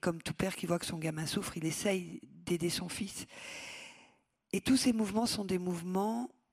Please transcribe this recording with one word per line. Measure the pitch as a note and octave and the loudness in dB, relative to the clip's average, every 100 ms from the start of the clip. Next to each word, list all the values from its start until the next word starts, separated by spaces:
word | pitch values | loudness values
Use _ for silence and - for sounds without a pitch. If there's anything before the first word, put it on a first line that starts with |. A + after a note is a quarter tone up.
comme | F3+ E3 | -2 0
tout | - | -4
père | - F#3 - | -2 -2 0
qui | E3 | 0
voit | F3 | 0
que | - | 0
son | E3 | -4
gamin | D#3 D#3 D#3 | -2 -2 -2
souffre, | G#3 - E3+ | -2 -2 -2
il | |
essaye | D#3+ D#3 G#3 F#3+ E3+ - | -2 0 2 2 0 -10
d'aider | - - F3 F3 E3+ | -14 -8 0 2 2
son | - F3+ | 0 -4
fils. | - G3 - - - - - - - - - - _ _ _ _ | -4 -6 -8 -12 -14 -14 -12 -12 -14 -16 -20 -20 _ _ _ _
Et | G3 | 0
tous | - C4 | 4 6
ces | B3+ | 6
mouvements | A3 G#3 G#3 A#3 | 4 2 2 2
sont | G#3+ | 2
des | G3 F#3 | 2 2
mouvements, | F3+ F3 F3 F#3 G#3 A#3 B3 - _ | 2 -2 0 2 2 0 -4 -10 _